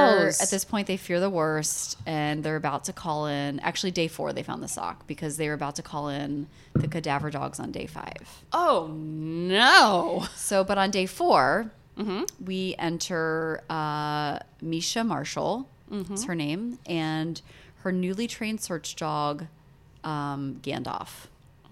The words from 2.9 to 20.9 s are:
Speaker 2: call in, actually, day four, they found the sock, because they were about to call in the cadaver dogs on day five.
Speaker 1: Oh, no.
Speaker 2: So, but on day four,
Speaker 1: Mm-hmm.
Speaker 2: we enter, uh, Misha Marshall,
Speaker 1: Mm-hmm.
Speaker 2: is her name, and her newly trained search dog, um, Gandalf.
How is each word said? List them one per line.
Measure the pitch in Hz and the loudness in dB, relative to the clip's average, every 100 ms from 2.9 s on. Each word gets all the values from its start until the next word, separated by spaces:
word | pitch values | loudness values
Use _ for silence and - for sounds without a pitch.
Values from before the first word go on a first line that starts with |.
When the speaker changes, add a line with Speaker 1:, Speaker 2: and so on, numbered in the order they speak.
Speaker 2:
call | - 170 151 151 | -6 -4 -2 -2
in, | 143 143 143 | -2 -2 -2
actually, | - 175 190 | -4 -2 -2
day | 175 165 | 0 0
four, | 165 151 | -2 -4
they | 135 | -4
found | - - | -6 -8
the | - | -8
sock, | - 87 - - | -6 -6 -8 -10
because | 151 160 151 | -8 -6 -4
they | 151 | -2
were | |
about | 147 143 - | -2 -4 -6
to | |
call | - 151 147 | -8 -6 -4
in | 143 143 147 147 - - | -4 -4 -6 -8 -12 -4
the | - 151 | -2 0
cadaver | 165 156 143 151 | -2 0 0 -2
dogs | 139 135 - | -4 -6 -6
on | - | -8
day | - - | -8 -8
five. | - - - - - - | -10 -12 -14 -16 -20 -4
Speaker 1:
Oh, | 330 349 214 160 | 2 4 4 2
no. | 156 156 156 156 165 180 196 254 359 240 180 - 180 - | -4 -6 -6 -4 -2 2 6 10 10 10 6 2 -2 -4
Speaker 2:
So, | - - 196 | -6 0 2
but | 190 202 | 4 4
on | 190 | 2
day | 196 185 | 2 0
four, | - 349 190 131 175 220 - - - | 2 6 6 6 4 0 -10 -16 -8
Speaker 1:
Mm-hmm. | 208 190 392 - 185 | -4 -4 -4 -8 -6
Speaker 2:
we | 190 185 - | -4 -4 -2
enter, | 170 170 - 170 160 160 160 160 - | -4 -2 -4 -2 0 -2 -2 -6 -6
uh, | 160 151 151 151 151 147 - - - | -4 -2 -2 -2 -2 -2 -4 -10 -10
Misha | 165 165 - 233 | -6 -4 -2 -2
Marshall, | 226 147 156 - 156 220 269 - - | 0 -2 -4 -2 -2 -2 -6 -14 -10
Speaker 1:
Mm-hmm. | 202 185 | -8 -6
Speaker 2:
is | 202 | -6
her | 233 165 | -4 -2
name, | 147 170 240 247 - | -2 -2 -6 -8 -6
and | 170 156 156 160 160 - - - - | -2 -2 -2 -2 -6 -12 -20 -20 -8
her | 190 | -2
newly | 185 180 190 233 | 0 0 -2 -4
trained | - 214 220 | -4 -4 -4
search | - 165 - - | -4 -6 -6 -6
dog, | 160 151 147 147 160 - - - - - | -4 0 0 -2 -8 -16 -20 -20 -20 -12
um, | 160 151 143 139 139 139 | -6 -4 -4 -4 -6 -6
Gandalf. | 139 139 123 | -6 -6 -4